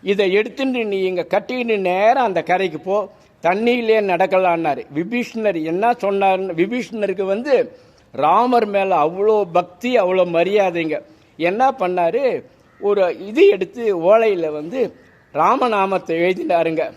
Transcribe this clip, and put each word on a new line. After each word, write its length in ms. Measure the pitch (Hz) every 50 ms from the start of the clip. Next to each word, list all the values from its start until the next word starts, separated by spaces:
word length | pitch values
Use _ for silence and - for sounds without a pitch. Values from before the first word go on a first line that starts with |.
இதை 320 | - 185 202 196 208 190 185
எடுத்துட்டு 520 | 202 214 240 - - 269 269 254 247 226
நீ 160 | 214 196 190
இங்க 220 | 190 185 185 180 165
கட்டிக்கிட்டு 540 | 175 - 208 214 - 254 254 247 233 220
நேரா 460 | 202 190 180 180 185 202 220 254 269 254
அந்த 200 | 220 185 170 151
கரைக்கு 360 | - 180 185 196 185 156 151
போ, 320 | - 185 196 214 196 - - _ _ _ _ _
தண்ணியிலே 600 | - 165 185 202 226 240 240 247 233 220 220 220
நடக்கலான்னாரு." 840 | 208 196 180 165 190 190 190 185 185 180 170 165 165 156 139 123 110 - 139
விபீஷணர் 680 | 147 175 190 233 240 240 - - 226 220 208 185 170 156
என்ன 280 | 160 165 180 208 233
சொன்னாருன்னு, 640 | 240 240 - 196 196 196 196 196 190 185 190 190 170
விபீஷணருக்கு 720 | 160 180 196 240 254 233 - 220 220 208 196 190 190 196
வந்து 540 | 190 196 214 247 302 269 220 156 - - - - _ _ _ _ _
ராமர் 540 | - - 139 151 180 208 233 254 247 240 226
மேல 400 | 208 202 202 196 190 185 160 147
அவ்வளோ 380 | 156 175 185 202 214 220 214 202 175 160
பக்தி, 460 | 175 175 - - _ - 247 254 233
அவ்வளோ 260 | 190 180 185 185 180
மரியாதைங்க. 760 | 175 170 165 175 185 202 214 196 185 170 170 165 160 151 135 - - - _ _ _ _
என்ன 340 | - 156 170 190 220 262 269
பண்ணாரு, 720 | 262 262 196 180 180 180 175 165 170 247 277 254 196 139 - - _ _ _ _ _ _
ஒரு 460 | - 202 202 196 190 180 147 110 175
இது 220 | 202 214 285 381
எடுத்து 500 | 392 392 185 190 170 - 240 233 220 196
ஓலையில 540 | 170 160 180 214 226 233 220 196 180 160 156
வந்து 440 | 151 151 151 170 214 262 233 185 - - - _ _ _ _ _ _
ராமநாமத்தை 840 | 139 160 185 233 269 254 247 220 202 190 196 190 185 180 - 165
எழுதினாருங்க. 720 | 165 170 180 185 180 170 160 175 170 160 165 160 156 156 - -